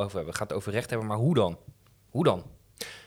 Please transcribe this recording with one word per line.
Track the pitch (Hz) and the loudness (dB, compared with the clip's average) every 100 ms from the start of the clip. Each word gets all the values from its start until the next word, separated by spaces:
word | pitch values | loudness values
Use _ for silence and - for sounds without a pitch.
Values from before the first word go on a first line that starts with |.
over | 101 95 | 0 -2
hebben? | 78 | -4
We | - | -4
gaan | 104 | -4
het | 98 | -4
over | 101 | -2
recht | 107 - | -2 -2
hebben, | 117 107 | -4 -2
maar | 107 | 2
hoe | 135 147 | 4 6
dan? | 92 85 - - _ _ _ | 4 0 -12 -20 _ _ _
Hoe | 131 | 0
dan? | 151 90 - - _ - - - | 2 2 -4 -20 _ -14 -14 -14